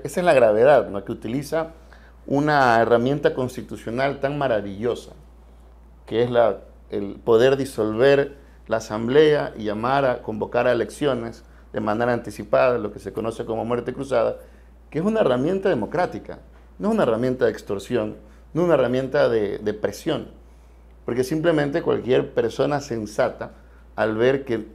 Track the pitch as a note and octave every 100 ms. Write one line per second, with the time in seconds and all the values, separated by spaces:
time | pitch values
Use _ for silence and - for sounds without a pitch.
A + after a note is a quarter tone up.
0 | C#3+ - F3+ C#3 A#2 G#2+ C3 C#3 F#2 G2
1 | G2 A#2 G#2+ C3 C#3+ D#3 D#3+ - - -
2 | - - - C#3 D3+ D3 B2+ A2+ A2+ A#2
3 | B2 D3 D3+ - B2 - G#2 - - A#2
4 | C#3 C#3 C#3 D3 C3+ A2 G2+ G2 A#2 A2
5 | - - - - - - - - - -
6 | - A2 B2 A#2+ A2+ G2 - - - G#2
7 | G2+ - - A2+ B2+ C3+ C3 - G#2+ A2
8 | C3+ C#3 C#3 - - - - A2 G#2+ G#2+
9 | A#2 C#3 D#3 D3 C#3+ - G#2 G#2 A#2+ C#3
10 | C3+ B2 - G#2+ G#2 A#2+ B2 A#2+ A2 -
11 | D3 B2 A2+ - - - - - G#2+ G#2+
12 | A#2+ A#2+ A2+ - G#2 C3 C3 A#2+ G#2 G2+
13 | G2+ G#2 A2 A2+ A#2 A2 A2+ A#2+ A#2 B2+
14 | C3 B2 A2+ - - - - - - C#3+
15 | F#3+ A3 F3+ B2 C#3+ F#3+ F#3+ C#3 G#2 D3+
16 | F3 G#2 - F2 - - - - F#3 A3
17 | C#3 A2 B2+ B2+ A#2+ G#2 - G2 - A#2+
18 | G#2+ - - - - D3+ F3 D3 B2 B2+
19 | C3+ C#3+ C3 A2+ G2+ G2+ G#2 G#2 - -
20 | E3+ C3+ - - - - - - - -
21 | - A#2+ B2+ D#3+ E3+ D#3 D3 E3 D#3+ A#2+
22 | G#2 C3 - - A#2 - C#3 D3 - A#2
23 | G#2 - A#2+ - A#2 - - - - -
24 | A2 A2 B2 C#3 C3+ A2 G#2